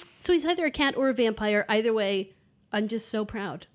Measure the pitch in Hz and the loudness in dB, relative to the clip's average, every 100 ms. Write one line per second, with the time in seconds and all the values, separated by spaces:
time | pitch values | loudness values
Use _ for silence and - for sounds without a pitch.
0 | - - - 349 302 359 311 - 277 269 | -14 -6 0 2 2 0 0 2 0 2
1 | 269 240 226 214 214 208 - 214 226 220 | 0 2 0 0 0 0 2 2 2 2
2 | 196 196 190 - _ _ _ 208 214 226 | 0 -2 -4 -12 _ _ _ -2 -2 -2
3 | - 220 208 226 196 156 - | -4 -4 -4 -6 -8 -8 -14